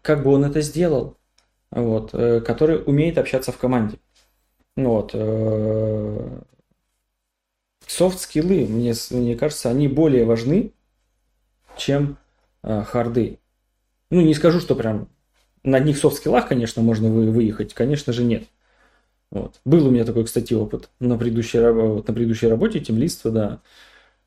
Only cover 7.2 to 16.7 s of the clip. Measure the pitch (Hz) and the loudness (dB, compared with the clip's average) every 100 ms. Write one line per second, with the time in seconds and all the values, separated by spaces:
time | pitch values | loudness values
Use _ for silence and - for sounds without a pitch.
7.2 | _ _ _ _ _ _ - - 185 185 | _ _ _ _ _ _ -10 0 0 0
8.2 | - 151 170 190 110 110 120 113 - 123 | -6 -2 0 0 0 -2 -2 -4 -4 -4
9.2 | 120 117 147 151 127 127 147 127 160 127 | -2 -2 -4 -2 -2 0 0 2 4 4
10.2 | 113 113 120 180 - _ _ _ _ _ | 4 2 2 0 -2 _ _ _ _ _
11.2 | _ _ _ _ _ - - 139 143 143 | _ _ _ _ _ -12 -2 0 0 -6
12.2 | _ _ _ _ - 107 104 123 117 120 | _ _ _ _ -6 -6 -2 -2 0 0
13.2 | 107 - _ _ _ _ _ _ - 175 | -2 -4 _ _ _ _ _ _ -2 4
14.2 | 160 151 170 170 - 131 113 104 - _ | 4 4 4 2 0 -2 -2 -4 -8 _
15.2 | _ _ _ _ 135 135 147 143 151 - | _ _ _ _ 0 2 2 2 0 0
16.2 | 147 247 - 131 113 | 0 0 2 -2 -2